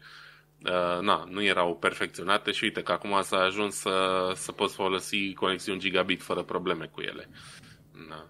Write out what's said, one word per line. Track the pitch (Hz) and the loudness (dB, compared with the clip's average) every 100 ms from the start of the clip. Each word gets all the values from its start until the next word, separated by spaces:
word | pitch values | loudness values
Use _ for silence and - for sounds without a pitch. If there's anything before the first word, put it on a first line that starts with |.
| - - - - _ _ - | -14 -20 -20 -20 _ _ 0
uh, | 90 87 87 | 2 2 2
na, | 101 87 87 | 4 2 0
nu | 95 | 0
erau | 101 92 87 82 | 2 4 2 2
perfecționate | 92 - 90 - 90 104 104 | 0 0 -4 -2 2 2 2
și | 98 | 0
uite | 107 - | -2 -2
că | - | -2
acum | 90 104 98 | -2 2 0
s-a | 92 95 | 2 4
ajuns | 95 101 104 - | 4 2 -2 -2
să, | 101 95 95 95 92 95 | 0 2 2 2 0 -2
să | - | -8
poți | - 98 - | -2 -2 0
folosi | 95 92 - 104 98 | 0 0 -2 -2 -4
conexiuni | 90 95 92 107 92 | 0 0 0 -2 -2
gigabit | 95 92 92 90 | 2 2 2 0
fără | - 87 | -2 -2
probleme | 87 90 90 82 78 | -2 -2 0 -2 -4
cu | - | -8
ele. | 50 - - - - - - - - - 80 | -8 -8 -12 -18 -20 -20 -20 -20 -20 -18 -14
Na, | 78 | -14